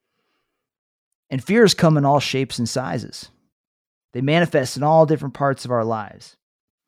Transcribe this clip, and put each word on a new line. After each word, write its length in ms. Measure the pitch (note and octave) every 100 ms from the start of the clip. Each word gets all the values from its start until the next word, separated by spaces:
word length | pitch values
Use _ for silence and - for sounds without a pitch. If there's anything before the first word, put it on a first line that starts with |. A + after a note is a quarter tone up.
| _ _ _ _ _ _ _ _ _ _ _ _ -
And 140 | C3
fears 300 | - G#3+ G#3+
come 240 | - E3+ D3+
in 60 | C#3
all 140 | C#3+
shapes 380 | - C3+ C3+ -
and 100 | A#2
sizes. 640 | - B2+ F2 G#2 - - _ _ _ _ _ _ _ _
They 80 | A#2+
manifest 540 | C3+ D#3+ E3+ D3+ B2 -
in 60 |
all 240 | D3 D#3+ D#3
different 280 | D3+ C#3+
parts 300 | - C#3 C3+
of 60 | B2+
our 140 | B2
lives. 520 | A2+ A2 G2+ G#2 - _ _ _ _ _